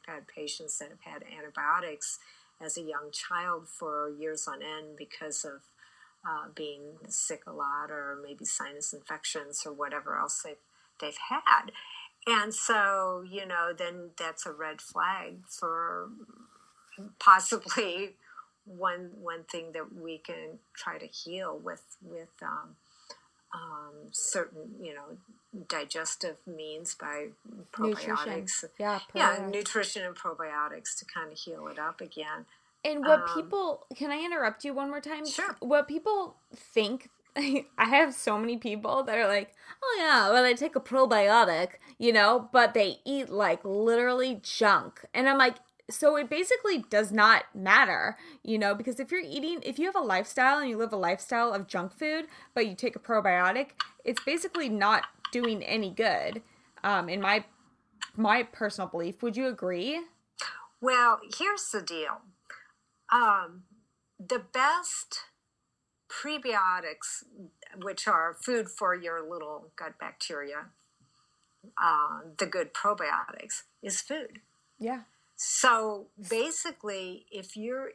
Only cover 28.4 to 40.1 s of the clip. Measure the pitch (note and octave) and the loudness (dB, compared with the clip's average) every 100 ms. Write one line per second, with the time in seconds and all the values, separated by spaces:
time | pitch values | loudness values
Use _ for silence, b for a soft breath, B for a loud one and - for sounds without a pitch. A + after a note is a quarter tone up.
28.4 | F#3+ - - - G#3 G3+ - B3+ A#3 G3 | -4 -6 -6 -6 -2 -2 -4 2 2 2
29.4 | G3 G3+ G#3 A3 F#3+ G#3 F#3 F3 F3+ D#3+ | -2 -4 -2 -2 -2 -4 -8 -6 -8 -6
30.4 | D#3+ D3 D3 D#3+ - - - F3 D#3 D#3 | -6 -4 -4 -6 -10 -10 -10 -10 -10 -10
31.4 | - D#3 D3+ D3+ D#3 E3 D#3 - D3+ D#3 | -12 -12 -12 -8 -8 -8 -14 -12 -10 -10
32.4 | - b b _ D4 D4 C#4 D#4 E4+ E4 | -14 b b _ -4 0 6 6 6 -4
33.4 | E4 G4+ F4+ C#4+ - - C#4+ D4 E4+ E4+ | -2 -2 -2 -4 -8 -8 -6 -4 -4 0
34.4 | A3+ A3 D4 C4+ C#4 D4 C#4+ D#4 D4+ C#4+ | -2 -2 -6 -6 -6 -6 -8 -8 -8 -4
35.4 | D4+ - B3 D4 D4 D#4 G#4 G4+ F#4 - | -6 -4 2 2 2 -2 0 0 -2 -10
36.4 | _ - - - G#3 B3+ - _ _ - | _ -20 -4 0 0 -2 -8 _ _ -4
37.4 | C#4+ C4+ - - A3+ C#4 D#4 B3+ - G#3+ | 0 0 -2 2 6 8 6 4 -2 0
38.4 | A3+ A#3+ A3+ G#3 A3 C4 B3+ A3 G#3 G3+ | 0 -4 -4 -4 -2 0 0 2 4 2
39.4 | G3+ _ B B C5 A4+ D#4+ | 0 _ B B -2 0 4